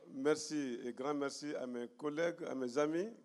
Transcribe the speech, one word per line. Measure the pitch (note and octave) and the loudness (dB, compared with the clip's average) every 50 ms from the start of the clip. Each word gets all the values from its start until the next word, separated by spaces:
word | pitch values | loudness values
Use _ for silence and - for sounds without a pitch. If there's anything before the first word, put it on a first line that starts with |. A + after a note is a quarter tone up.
| - - | -12 -10
merci | - C3+ C3+ D3 D3+ D#3 D#3+ - D#3 D3 C#3 B2+ A#2 B2 A#2+ | -6 2 4 4 4 4 2 0 -2 0 0 0 -2 -2 -4
et | B2 | -4
grand | A#2 B2+ C3 D3 D3 | -4 -2 -2 0 0
merci | C#3+ C#3 C#3 - - D3 D3 D3+ | 0 0 -2 -2 -4 -4 -4 -4
à | B2 B2+ B2+ | -2 -4 -4
mes | B2 A#2+ A#2+ A2+ | -4 -4 -4 -6
collègues, | - - D3+ D3 D3 D#3 E3+ F3 E3 E3 D#3+ | -6 -6 -4 -2 0 2 2 2 0 -2 -4
à | C3 B2+ | -4 -2
mes | C3 B2+ B2 A#2+ D3 | -2 -2 0 4 4
amis | D3 D3+ D#3+ E3+ G3 A3+ A#3 - | 4 4 4 2 0 -2 -4 -10